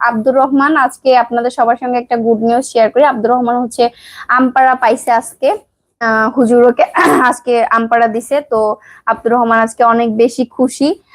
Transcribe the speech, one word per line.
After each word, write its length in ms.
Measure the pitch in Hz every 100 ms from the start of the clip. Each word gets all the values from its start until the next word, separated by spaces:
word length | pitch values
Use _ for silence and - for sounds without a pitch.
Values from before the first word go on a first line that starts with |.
আব্দুর 340 | 233 226 247
রহমান, 420 | 262 269 269 277 311
আজকে 400 | 262 - 262 247
আপনাদের 340 | 240 240 247
সবার 260 | 247 233 240
সঙ্গে 220 | 254 247
একটা 180 | 247 240
গুড 240 | 226 220
নিউজ 220 | 226 240
শেয়ার 260 | 262 233 220
করি। 140 | 247
আব্দুর 260 | 294 254 220
রহমান 260 | 247 240 247
হচ্ছে 340 | 240 - 240 - - - -
আমপাড়া 460 | 247 262 262 262
পাইছে 360 | 254 233 254 -
আজকে, 440 | 233 247 - 262 415 _ _ _ -
আহ, 300 | 233 220 220 269
হুজুরকে 480 | 233 240 240 240 -
<clears throat> 340 | - 349 285 247
আজকে 360 | - - 240
আমপাড়া 420 | 226 226 226 233 233
দিছে। 340 | 220 240 277
তো 360 | 285 220 214 214 - - -
আব্দুর 260 | 226 226
রহমান 260 | 240 233 226
আজকে 260 | 226 -
অনেক 320 | 233 233 233 220
বেশি 280 | 240 254
খুশি। 560 | 247 - 262 - 285 381 _